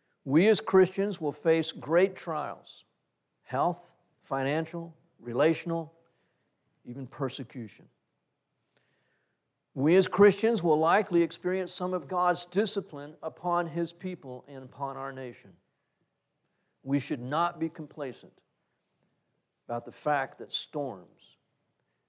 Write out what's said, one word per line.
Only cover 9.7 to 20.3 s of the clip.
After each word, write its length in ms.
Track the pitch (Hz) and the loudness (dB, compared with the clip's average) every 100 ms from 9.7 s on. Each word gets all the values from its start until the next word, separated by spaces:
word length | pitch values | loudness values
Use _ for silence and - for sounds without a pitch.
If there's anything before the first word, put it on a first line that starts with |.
We 220 | - 147 185 | -2 4 4
as 120 | 180 | 4
Christians 540 | - 202 - 226 220 | 6 6 6 2 2
will 160 | 165 156 | 2 4
likely 420 | 160 196 202 175 | 4 2 4 2
experience 540 | 165 - 180 190 180 | 2 -2 -4 -4 -4
some 180 | - 185 | -4 -4
of 160 | 185 143 | -4 -4
God's 380 | 180 180 170 - | 0 2 0 0
discipline 680 | 185 214 202 165 147 147 156 | 0 0 -2 -6 -10 -14 -12
upon 440 | 160 - 180 175 165 | -12 -6 -2 0 0
his 260 | 160 165 | -4 -6
people 540 | - 185 180 139 127 - | -6 -10 -10 -12 -14 -14
and 160 | 139 | -16
upon 320 | 131 - 139 135 | -14 -10 -8 -8
our 160 | 135 | -10
nation. 380 | 131 127 113 104 87 _ _ _ _ _ _ _ _ _ _ _ _ | -10 -12 -14 -20 -20 _ _ _ _ _ _ _ _ _ _ _ _
We 180 | 135 143 | -2 -2
should 200 | - 120 | -2 -6
not 400 | 123 151 170 156 | -2 0 0 -2
be 80 | 160 | -6
complacent 640 | - 151 - 135 113 - _ _ _ _ _ _ _ _ _ _ _ _ _ - | -6 -14 -10 -10 -10 -18 _ _ _ _ _ _ _ _ _ _ _ _ _ -10
about 160 | 120 | -8
the 80 | 120 | -10
fact 460 | - 151 143 131 | -6 -2 0 -2